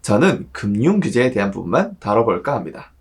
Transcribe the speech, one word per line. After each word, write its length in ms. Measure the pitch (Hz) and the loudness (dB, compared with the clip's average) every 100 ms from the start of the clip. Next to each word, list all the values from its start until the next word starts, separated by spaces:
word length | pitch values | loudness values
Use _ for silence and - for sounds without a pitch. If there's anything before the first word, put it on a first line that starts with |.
저는 480 | - 104 143 127 - | 0 2 2 0 -8
금융 480 | - 104 104 139 208 | -8 -4 0 2 2
규제에 300 | 139 117 127 | 0 2 2
대한 220 | 110 98 | 0 -2
부분만 440 | 95 82 113 220 202 | -4 -2 0 0 -6
다뤄볼까 520 | - 107 113 90 - | 0 2 2 0 -2
합니다. 400 | 131 78 - - _ | -4 -6 -12 -20 _